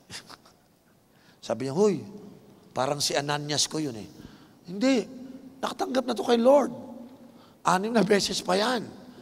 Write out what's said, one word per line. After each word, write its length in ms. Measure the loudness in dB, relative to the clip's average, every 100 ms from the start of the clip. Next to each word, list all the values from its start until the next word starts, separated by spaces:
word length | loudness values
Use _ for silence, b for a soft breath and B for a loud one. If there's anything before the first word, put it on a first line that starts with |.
| -18
<laughs> 1300 | -18 -18 -20 -20 _ _ _ _ _ _ _ _ _ -8
Sabi 200 | -4 -2
niya, 80 | 2
"Hoy, 260 | 2 2 -6 -16 -18 -20 -20 -20 -12 -4
parang 240 | -2 0
si 160 | -2 -2
Ananias 480 | 0 -2 -2 -2 -2
ko 80 | -2
yun 160 | -6 -6
eh." 140 | -12 -16 B B B B -12
"Hindi, 400 | -2 2 2 0 -8 -16 -18 -20 -8
nakatanggap 400 | -8 -6 -4 -2
na 80 | -2
to 160 | -2 2
kay 80 | 4
Lord. 400 | 6 6 4 -4 -14 -16 -18 -20 -20 B B B
Anim 320 | 2 2 4 2
na 80 |
beses 400 | 4 4 2 -4
pa 160 | 0 2
yan." 240 | 2 0 -4 -14 -20 -20